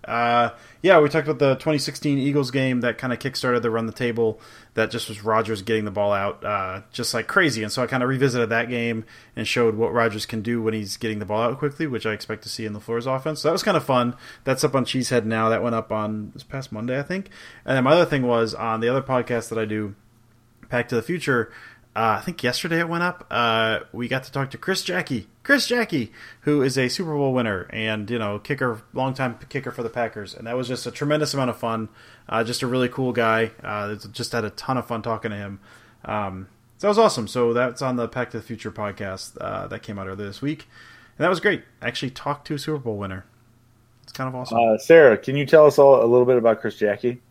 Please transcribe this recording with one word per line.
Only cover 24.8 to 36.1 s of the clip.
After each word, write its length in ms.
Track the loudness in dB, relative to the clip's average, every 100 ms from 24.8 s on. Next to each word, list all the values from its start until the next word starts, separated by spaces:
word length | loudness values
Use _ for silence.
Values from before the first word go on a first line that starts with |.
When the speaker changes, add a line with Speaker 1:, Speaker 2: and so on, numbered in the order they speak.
Speaker 1:
Jackie, 440 | -4 -6 -4 -6 -8 _
Chris 220 | 0 0 2
Jackie, 460 | -2 0 -2 -4 -10 -20 -6
who 200 | 0 2
is 160 | 2 2
a 120 | -2
Super 240 | -2 -4
Bowl 200 | 0 0
winner 340 | 2 0 -2 -6
and, 400 | -6 -4 -4 -4
you 80 | -4
know, 180 | -2 -6
kicker, 440 | -6 -2 -2 -4 -8
longtime 480 | -4 -4 -2 -4 -6 -10
kicker 240 | -8 -8
for 100 | -8
the 80 | -6
Packers, 440 | -4 -4 -6 -14
and 120 | -14 -6
that 120 | -6
was 100 | -4
just 180 | -6 -8
a 60 |
tremendous 420 | -4 0 0 0
amount 180 | 0 -2
of 60 | -2
fun. 300 | -4 -4 -6 -12 -20 -20 -4
Uh, 160 | -2
just 180 | -2 -2
a 40 | -2
really 220 | 0 0
cool 240 | 0 -2
guy. 380 | 2 2 2 0 -4
Uh, 320 | -8 -6 -6 -8 -12
just 220 | -10 -6
had 100 | -4
a 60 | -4
ton 280 | -6 -4 -4
of 80 | -2
fun 180 | -6
talking 280 | -4 -4 -4
to 60 | -6
him. 240 | -10 -14 -18 -20 -20 _
Um, 440 | -6